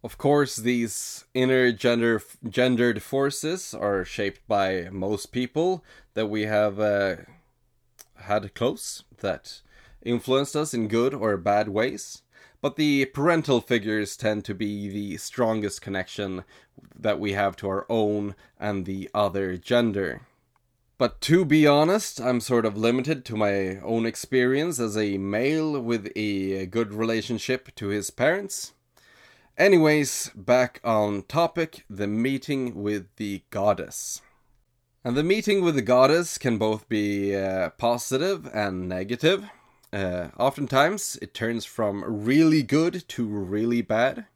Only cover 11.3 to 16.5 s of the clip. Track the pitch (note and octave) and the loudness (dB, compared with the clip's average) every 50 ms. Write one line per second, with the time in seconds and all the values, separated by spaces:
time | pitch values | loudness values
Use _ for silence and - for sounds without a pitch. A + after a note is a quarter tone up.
11.3 | G2+ F#2+ E2+ G#2 G2+ G#2 G#2+ G#2 G2 G#2 A2+ C3 B2 G#2 - - - - _ _ | 0 0 0 2 2 2 2 0 0 0 0 0 -2 -8 -12 -14 -16 -20 _ _
12.3 | _ _ - _ _ _ - C#3+ C3+ - D#3 D3+ C#3+ C#3 C3+ C3 - C#3 C#3+ E3+ | _ _ -20 _ _ _ -6 -6 -2 0 0 2 4 2 0 0 -2 0 2 2
13.3 | F3 E3 D3+ - C3+ A#2+ - - B2 A#2 G2+ A2 G#2+ G#2+ G#2 G2 - - - A2 | 2 2 2 2 2 0 2 2 0 0 0 0 -2 -2 -2 -4 -6 -4 -2 -2
14.3 | G#2+ G#2 G#2 - G#2 F2+ A2 G#2 G#2 G2+ G2+ G2+ F#2+ G#2 G2+ G2+ E2+ - - - | -2 -2 -4 -6 -6 -4 -4 -4 -4 -6 -8 -8 -6 -6 -6 -6 -8 -10 -10 -12
15.3 | - - B2 A2+ A2 A2 G#2 G2+ - - - - G2 F#2+ F2+ - - - G#2 F#2+ | -2 0 0 0 2 0 -2 -4 -6 -6 -10 -6 -6 -6 -6 -6 -6 -8 -6 -6
16.3 | F#2 F#2 F#2+ _ | -6 -8 -10 _